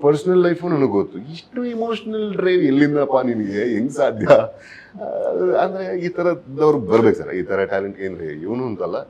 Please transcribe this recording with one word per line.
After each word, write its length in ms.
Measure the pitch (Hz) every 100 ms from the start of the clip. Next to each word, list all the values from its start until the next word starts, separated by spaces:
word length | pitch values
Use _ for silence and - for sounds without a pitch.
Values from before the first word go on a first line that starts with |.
ಪರ್ಸನಲ್ 360 | 143 151 180 185
ಲೈಫು 320 | 175 165 175
ನನಗೆ 180 | 156 131
ಗೊತ್ತು. 320 | 101 92 92
ಇಷ್ಟು 460 | 123 165 - 247 247
ಎಮೋಷನಲ್ 720 | 226 226 214 214 220 214 185
ಡ್ರೈವ್ 280 | 185 180
ಎಲ್ಲಿಂದಪ್ಪ 640 | 151 135 147 147 139 131 127
ನಿನಗೆ, 500 | 113 104 101 120 104
ಹೆಂಗ್ 160 | 127
ಸಾಧ್ಯ? 340 | 139 131 110 -
ಆ, 800 | 110 113 - - - - 196 - - - - 185 -
ಅಂದ್ರೆ 360 | 185 190 185 185
ಈ 80 | 170
ಥರದವ್ರು 720 | 175 175 170 127 139 151 147
ಬರ್ಬೇಕು 380 | 95 110 113 92
ಸರ್, 140 | 71
ಈ 120 | 90
ಥರ 220 | 90 98 98
ಟ್ಯಾಲೆಂಟ್. 340 | 98 98 95
ಏನ್ರಿ 260 | 95 85 80
ಇವನು 400 | 76 85 120 127
ಅಂತಲ್ಲ, 440 | 98 87 104